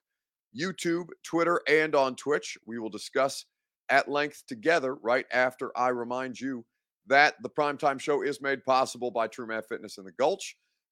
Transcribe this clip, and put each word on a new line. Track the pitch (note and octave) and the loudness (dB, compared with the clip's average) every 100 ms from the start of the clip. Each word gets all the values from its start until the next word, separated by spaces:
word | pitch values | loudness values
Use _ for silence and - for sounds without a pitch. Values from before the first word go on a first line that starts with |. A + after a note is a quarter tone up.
| _ _ _ _ _ A2+ | _ _ _ _ _ -6
YouTube, | F#3 - F3 E3+ E3+ - | -6 -4 -2 -2 -4 -14
Twitter, | - E3 E3+ F3 - | -4 0 2 2 4
and | D#3 D#3 | 2 4
on | C#3+ C3+ B2 | 2 2 -2
Twitch. | C3+ D#3+ - - | -2 -2 -4 -14
We | - A#2 | -12 -8
will | A2 | -8
discuss | G2+ - C3+ C3+ - - _ _ _ - | -10 -6 -2 0 -2 -14 _ _ _ 2
at | C3+ - | 2 4
length | C#3+ D3 - - | 0 -2 -6 -12
together | A#2 C3+ E3+ C3 C#3+ | -4 2 2 0 -2
right | A2 B2+ - | 0 0 2
after | A#2+ B2+ - B2+ - | 0 0 -2 -6 0
I | B2+ | 0
remind | B2 A#2 B2+ C3 G#2 | 0 -4 -6 -6 -8
you | C3 B2 - _ _ _ G2+ | -8 -8 -12 _ _ _ 4
that | C#3 D3 - | 6 6 4
the | A#2+ | -4
Primetime | - D3 C#3 D3+ C3+ | -2 -2 0 0 0
Show | D3+ C#3+ | 0 0
is | B2 C3+ | 0 -4
made | C#3 C3+ | -4 -2
possible | C3 C3 B2+ B2 B2 | 2 2 2 -2 -4
by | A2+ A2 | -2 -2
True | - A2+ | -4 -6
Math | A2 - | -6 -6
Fitness | A2+ G2+ - | -8 -10 -14
in | |
the | F#2+ | -12
Gulch. | G2+ C#3+ F#3+ - - _ _ _ | 0 0 0 -6 -14 _ _ _